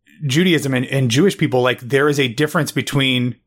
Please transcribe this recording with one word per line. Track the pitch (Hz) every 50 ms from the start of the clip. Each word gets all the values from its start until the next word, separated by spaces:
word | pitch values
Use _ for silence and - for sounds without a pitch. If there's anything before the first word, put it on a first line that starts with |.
| _ _ _ - 151
Judaism | 131 127 165 185 185 160 139 127 135 131
and, | 123 131
and | - 135 139 131 117
Jewish | 113 147 196 185 -
people, | - 160 - 127 123
like, | 123 127 120 -
there | 127 113 143 135 147
is | 151 143 143
a | 135 120
difference | 110 147 151 147 - 170 139 -
between | - 143 - - 143 139 135 131 127 123 123 123 - - _